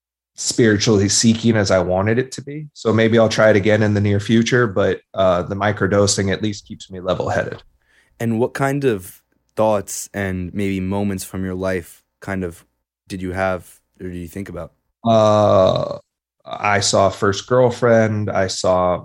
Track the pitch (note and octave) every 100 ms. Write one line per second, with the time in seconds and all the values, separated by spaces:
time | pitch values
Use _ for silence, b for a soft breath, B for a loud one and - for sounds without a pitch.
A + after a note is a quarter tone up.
0 | _ _ _ - - - A2+ G#2 A#2 G#2
1 | G2+ - A2+ A2 A#2 A2 G2 F#2+ F2+ F#2
2 | G#2 A#2 C3 - C#3+ D3 D3+ - A2+ A2
3 | A2+ A2+ A2 - A2 G#2 G2+ G#2 G#2+ G#2
4 | G2+ G2+ G2+ A2+ A2+ B2 A#2 F#2+ F#2+ F2+
5 | _ G2 F#2+ F2 F2+ G2 G#2 G2+ F#2+ G2+
6 | G2+ - G2 F#2 G#2+ G2+ - G#2 - F#2
7 | F#2 F2+ - - - - - _ _ _
8 | _ - A#2 A2+ B2 - C#3 C#3 C3+ G2+
9 | F#2 - _ _ _ - A2 G#2 F#2+ -
10 | - G2+ G2 F#2 F2 G2+ G2 F#2+ F#2 G2+
11 | G2+ F#2+ - F#2+ F#2+ F#2 F#2 F#2 - -
12 | _ _ - F#2+ F2 E2+ _ _ _ _
13 | - F#2+ F#2 F2+ F#2+ F2+ - - _ -
14 | F#2 F2+ E2+ G2 F#2+ F2 D#2+ _ _ _
15 | A#2 A2 G#2+ G#2+ G#2 G2+ F#2 F2 - -
16 | - _ _ _ - - G#2 G2+ G2 G#2
17 | F#2+ - G#2 G2 - B2+ B2 - A#2+ A2+
18 | G#2+ G#2+ G#2 F#2+ F#2+ - F#2+ F#2 F2+ F2